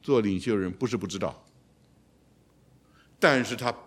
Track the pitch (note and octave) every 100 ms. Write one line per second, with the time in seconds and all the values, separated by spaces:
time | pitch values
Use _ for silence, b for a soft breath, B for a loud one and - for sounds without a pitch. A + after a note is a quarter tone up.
0 | - C3 G#2+ F#2 G2+ G#2+ F#2 F2+ B2+ A2+
1 | F#2+ G2 F#2 - _ _ _ _ _ _
2 | _ _ _ _ _ _ _ _ b b
3 | b _ D#3+ C3+ A2 A#2+ A#2+ -